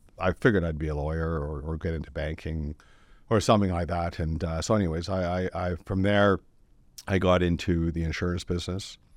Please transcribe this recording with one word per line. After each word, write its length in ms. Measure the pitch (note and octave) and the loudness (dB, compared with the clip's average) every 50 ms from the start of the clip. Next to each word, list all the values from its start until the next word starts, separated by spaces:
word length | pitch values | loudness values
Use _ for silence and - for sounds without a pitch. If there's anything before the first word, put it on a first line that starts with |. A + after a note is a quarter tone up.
| _ - - - | _ -20 -10 -4
I, 60 | F2+ | -2
I 80 | F#2 F2 | -2 0
figured 300 | - - C3+ G#2+ F#2+ E2+ | 2 2 4 4 4 2
I'd 140 | E2 D#2 | 0 -2
be 120 | D2 D#2 D2+ | -2 -4 -4
a 60 | D2+ | -2
lawyer 440 | D2 C#2+ D2+ D#2+ E2 E2 D#2+ E2 D#2 | -2 -2 -2 -2 -2 -2 -2 -2 -2
or, 200 | C#2+ D2 D#2 D2 | -4 -4 -6 -8
or 140 | D2 D#2+ D#2+ | -6 -6 -6
get 200 | D#2 - F2+ E2 | -4 -4 -4 -4
into 160 | D#2+ - - | -4 -6 -8
banking 640 | - D#2 D2+ D2+ D#2+ - - E2 D#2+ D#2+ D2+ D2 D2+ - - - - - - - - - - - | -6 -6 -4 -4 -6 -6 -6 -6 -4 -4 -4 -6 -8 -10 -14 -20 -20 -20 -20 -20 -20 -12 -4 0
or 100 | A#2 G#2 | 2 2
something 300 | - - A#2 G#2 G2+ F#2 | 4 4 4 4 4 2
like 160 | F2+ E2+ F2 | 0 0 -2
that. 320 | D#2+ F#2+ E2+ E2+ F2 - - | -2 -2 -2 -2 -4 -4 -4
And, 240 | E2+ D#2+ E2 D#2 F#2 | -2 -2 -2 -2 -2
uh, 180 | E2 D#2+ E2 | -4 -4 -2
so 140 | - - A2+ | 0 0 2
anyways, 340 | G#2+ G2 E2 D#2+ E2+ E2 - | 2 2 0 0 -2 -4 -4
I, 380 | F#2+ F#2+ F2+ E2+ F2+ F#2 F#2 | -2 -2 -2 -2 -2 -2 -2
I, 20 | F#2 - | -4 -4
I, 200 | F2+ F2+ F2+ F2+ E2+ - | -4 -4 -4 -4 -4 -6
from 180 | - G2 F#2+ F#2+ | -4 -2 0 2
there, 360 | G2+ G#2 G2+ G2+ G2+ F#2+ F2+ - _ _ _ _ _ _ _ _ _ - - - | 4 4 6 6 6 4 2 -2 _ _ _ _ _ _ _ _ _ -20 -14 -4
I 100 | - G2 | -2 0
got 240 | F#2 F2+ F#2 F2+ F2+ | 2 4 6 6 6
into 500 | F2+ F2 F2 D#2+ - - F2 E2 E2 E2+ | 4 4 2 0 0 0 2 2 2 0
the 120 | E2 E2 E2 | 0 -2 -2
insurance 400 | E2 D#2+ - F2+ F2 F2 E2+ - | -2 -2 -2 -2 -2 -2 -4 -4
business, 560 | - F2 F2 - - F2+ F#2+ - - - - _ _ - | -4 -4 -4 -4 -4 -6 -8 -8 -10 -16 -20 _ _ -20